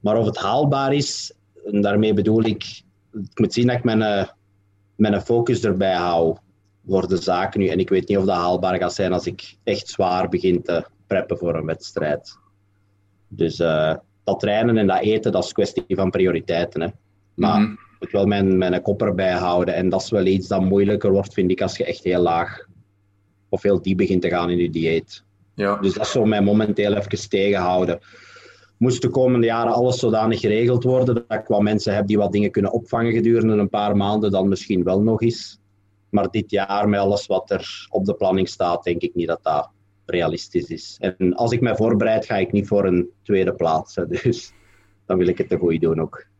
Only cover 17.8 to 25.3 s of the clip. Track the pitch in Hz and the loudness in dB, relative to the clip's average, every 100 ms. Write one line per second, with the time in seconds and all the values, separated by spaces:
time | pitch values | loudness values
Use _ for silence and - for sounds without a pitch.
17.8 | - _ - 101 101 101 95 92 90 90 | -20 _ -4 0 2 2 2 2 2 0
18.8 | - 98 104 92 95 90 90 87 90 87 | -2 -2 -2 0 0 0 0 0 0 0
19.8 | 92 92 - 104 95 98 - 95 92 98 | 0 0 0 0 2 0 0 0 2 4
20.8 | 101 101 104 98 98 - 90 92 92 - | 2 2 2 2 0 -2 0 0 -2 -2
21.8 | - 85 92 90 87 82 - - - - | -6 -4 -2 2 2 2 -2 -8 -20 -20
22.8 | _ _ _ _ _ _ _ 98 101 92 | _ _ _ _ _ _ _ -2 2 2
23.8 | 95 92 95 92 87 87 87 87 87 80 | 2 2 2 2 2 0 0 0 0 0
24.8 | 80 82 - - _ | 0 0 -2 -20 _